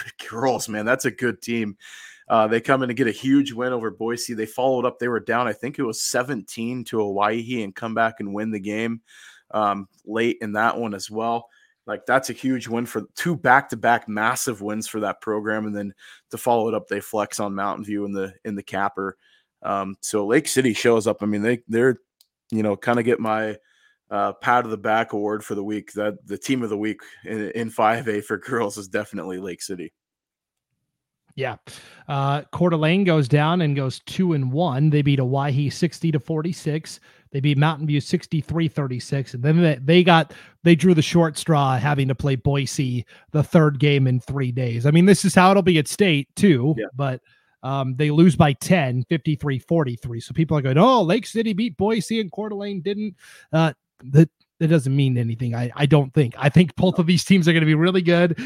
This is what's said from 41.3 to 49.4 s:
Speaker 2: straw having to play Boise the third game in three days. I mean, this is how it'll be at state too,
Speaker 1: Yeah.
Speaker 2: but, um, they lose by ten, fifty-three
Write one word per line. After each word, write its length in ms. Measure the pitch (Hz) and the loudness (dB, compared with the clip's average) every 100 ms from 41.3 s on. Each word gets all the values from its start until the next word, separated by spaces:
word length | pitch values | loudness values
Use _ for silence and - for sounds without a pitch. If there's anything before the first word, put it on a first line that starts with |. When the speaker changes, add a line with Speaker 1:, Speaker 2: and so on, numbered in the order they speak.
| 147 | 0
Speaker 2:
straw 400 | - 151 135 127 | 0 2 2 2
having 320 | 131 143 135 | 0 0 0
to 60 | 131 | -2
play 200 | 143 135 | -2 0
Boise 720 | - 139 131 - 131 123 - - _ | 0 -2 -2 -4 -4 -4 -8 -16 _
the 120 | 151 | 0
third 360 | 143 175 151 143 | 4 6 4 4
game 280 | 147 139 131 | 2 4 4
in 120 | 127 | 2
three 320 | - 135 127 | -2 -4 -4
days. 340 | 123 123 117 131 | -4 -4 0 4
I 60 | |
mean, 140 | 156 185 | 6 8
this 180 | 202 | 6
is 100 | 196 | 6
how 180 | 185 180 | 6 6
it'll 120 | 196 | 6
be 140 | 185 165 | 4 2
at 100 | 147 | 0
state 400 | - 202 147 135 - | 0 2 2 -2 2
too, 400 | 208 139 131 147 | 4 4 2 -2
Speaker 1:
Yeah. 100 | 104 127 | -4 -4
Speaker 2:
but, 260 | 139 127 - _ _ _ | -4 -6 -12 _ _ _
um, 320 | 127 139 131 127 | -6 -4 -4 -2
they 160 | 151 | 2
lose 240 | 147 175 139 | 6 6 6
by 160 | 151 | 4
ten, 540 | 135 - 180 135 123 123 | 2 0 2 2 -2 -2
fifty-three 540 | 165 - 147 | -2 -2 -2